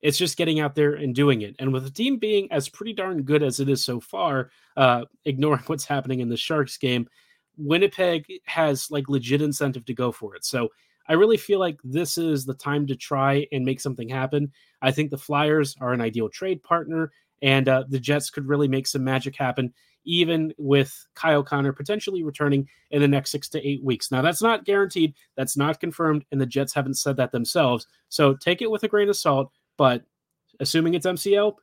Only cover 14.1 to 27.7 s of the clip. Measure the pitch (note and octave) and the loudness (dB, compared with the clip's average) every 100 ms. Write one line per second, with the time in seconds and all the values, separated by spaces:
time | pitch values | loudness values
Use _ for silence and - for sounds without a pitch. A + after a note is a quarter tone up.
14.1 | C3 C3+ D3 C#3+ _ _ _ C3 C#3 D3+ | -4 -2 0 -2 _ _ _ -2 0 -2
15.1 | C#3 - C#3+ D3+ D#3 C#3 - B2+ B2 A2+ | -4 -4 0 2 2 0 -2 -4 -2 -2
16.1 | A2+ G#2+ - F#3+ F#3 _ E3+ D#3 D#3+ D#3+ | -2 -4 -4 -6 -6 _ -2 -2 -4 -4
17.1 | _ _ _ C#3 C3+ C3 C3 C3+ C3+ A#2+ | _ _ _ 2 4 4 2 0 -6 0
18.1 | D3 C#3+ - C3+ C#3+ C#3+ C3+ C3 C#3+ C3 | -2 -2 -8 -2 0 2 0 -2 -4 0
19.1 | C3 C3+ C3+ C3 B2 B2 _ _ _ - | -2 -2 -4 -4 -2 -4 _ _ _ -4
20.1 | E3+ E3 E3 D#3 - C#3+ C#3 C#3 - - | 0 2 2 -2 -4 4 4 4 -4 -20
21.1 | - E3 D3 C#3 C#3+ C#3 C3+ D3 G#3 G3+ | -2 2 2 2 0 0 -2 -4 -4 -2
22.1 | F#3+ D#3 C#3+ D3 C#3 C#3 _ _ D3 C#3+ | -4 -6 -2 2 2 0 _ _ 2 4
23.1 | C#3+ C3+ C#3+ - D#3 C#3 C#3+ C3+ - - | 2 0 -8 -6 -6 -4 -4 -2 -4 -2
24.1 | C3 D3 E3+ A3+ A3 - G3+ G3 F#3 D#3+ | 0 0 2 0 0 0 0 2 2 0
25.1 | - _ - C3 C#3+ C#3+ D#3 E3+ D#3 D#3+ | -2 _ -6 -4 0 0 0 -6 -2 0
26.1 | D3+ - C#3 B2+ C3+ C#3 D3 C3 C3+ - | 0 -2 -2 -2 -2 -2 -2 -4 -4 -2
27.1 | C3+ B2+ B2 A#2 F3+ C#3 | 0 0 -2 -2 2 2